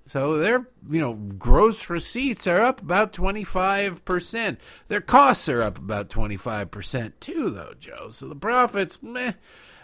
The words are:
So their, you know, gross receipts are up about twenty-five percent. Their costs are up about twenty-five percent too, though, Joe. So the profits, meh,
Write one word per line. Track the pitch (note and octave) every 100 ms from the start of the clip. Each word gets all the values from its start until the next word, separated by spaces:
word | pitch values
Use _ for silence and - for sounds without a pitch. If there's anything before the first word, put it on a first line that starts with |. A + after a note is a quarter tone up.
| -
So | C#3 C#3+ D#3
their, | F#3 B3+ B3 _ -
you | D#3+
know, | C3
gross | G#2+ G2+ G2 A#2+ C#3 A3 - -
receipts | E3+ - A#3+ C4+ G#3+ F#3
are | F3
up | A#3+ B3+
about | D#3 F#3 G#3+
twenty-five | - F#3 G#3 F#3+ F#3 F#3+ G3 G3+ E3+ -
percent. | F3+ F3 A3+ G#3+ A#2 - - -
Their | G3+
costs | - C4 C#4 - -
are | A#2+
up | G#2+ F2+
about | F#2+ G#2 G2
twenty-five | - G#2+ G2 A#2+ G#2+ F#2
percent | G2+ - C3 A2 -
too, | - E4 A3
though, | G2 D#2 -
Joe. | - - G#2
So | A2 C3+
the | C#3+
profits, | G#3 B3 A#3+ G3+ F#3+ -
meh, | A3 B3 B3 - _ - - -